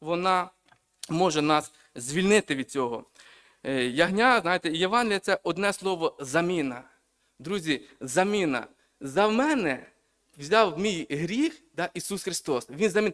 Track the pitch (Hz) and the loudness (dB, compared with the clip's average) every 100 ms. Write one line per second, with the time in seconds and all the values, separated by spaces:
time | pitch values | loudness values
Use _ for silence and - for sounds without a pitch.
0 | 156 170 185 185 180 - _ _ _ _ | -4 -2 2 0 0 -10 _ _ _ _
1 | - 160 185 151 147 151 147 - _ - | -4 0 2 2 2 2 0 -10 _ -12
2 | 123 151 190 208 - 139 127 139 123 117 | -6 0 4 4 4 -2 -2 -2 -2 -4
3 | - - - - _ _ 135 135 123 127 | -10 -20 -20 -20 _ _ -4 -2 0 2
4 | 170 190 247 240 170 180 170 160 185 226 | 2 4 4 4 2 0 0 -2 0 0
5 | 233 202 - 190 - 165 202 - 190 180 | 0 -2 0 -2 -2 -2 -2 -2 -4 -2
6 | 160 - 139 151 175 180 139 123 127 _ | -2 -4 -2 0 0 0 -2 -6 -14 _
7 | _ _ _ _ 131 196 160 135 - _ | _ _ _ _ -8 -6 -4 -4 -6 _
8 | 127 131 190 208 175 127 - _ _ _ | -2 0 2 2 0 -2 -6 _ _ _
9 | 139 139 214 220 277 294 175 127 - _ | -4 2 2 2 2 0 -2 -4 -8 _
10 | _ _ _ - 143 214 214 156 208 180 | _ _ _ -18 0 4 4 2 -2 -2
11 | - 139 165 220 311 - _ - 170 175 | -4 -4 -4 -2 -2 -4 _ -8 -6 -6
12 | - 196 - 170 - 131 - 143 214 190 | -6 -6 -6 -6 -2 -2 -4 -2 0 2
13 | 214 | 0